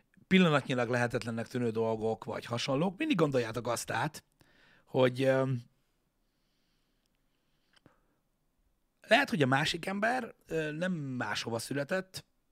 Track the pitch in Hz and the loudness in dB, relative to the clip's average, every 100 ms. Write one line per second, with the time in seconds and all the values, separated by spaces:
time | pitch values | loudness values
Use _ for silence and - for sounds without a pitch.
0 | _ _ - 185 175 143 131 127 117 120 | _ _ 4 6 6 4 2 -2 0 0
1 | 120 120 117 113 113 127 120 110 113 110 | 0 -2 -4 -8 -6 -2 -2 0 0 0
2 | 110 110 - 98 - 120 - 135 185 175 | -2 -4 -6 -8 -6 -6 -2 0 0 -2
3 | 311 208 151 131 113 117 117 113 - - | -2 2 2 2 0 -4 -4 -4 -4 -4
4 | 147 - _ _ _ _ _ _ _ 131 | -4 -6 _ _ _ _ _ _ _ 2
5 | 127 123 131 131 131 123 - _ _ _ | 4 4 2 2 2 -2 -6 _ _ _
6 | _ _ _ _ _ _ _ _ _ _ | _ _ _ _ _ _ _ _ _ _
7 | _ _ _ _ _ _ _ _ - _ | _ _ _ _ _ _ _ _ -20 _
8 | _ _ _ _ _ _ _ _ _ _ | _ _ _ _ _ _ _ _ _ _
9 | - 226 277 190 131 135 156 170 190 196 | 2 4 4 2 4 2 0 -4 -4 -2
10 | 220 254 226 - - 160 151 151 185 170 | 0 -2 -6 -14 -6 -4 -4 -4 -4 -4
11 | 139 123 110 101 120 113 - 139 139 190 | -4 -6 -4 -4 -4 -6 -4 -4 -2 -4
12 | 185 - - _ _ | -6 -14 -18 _ _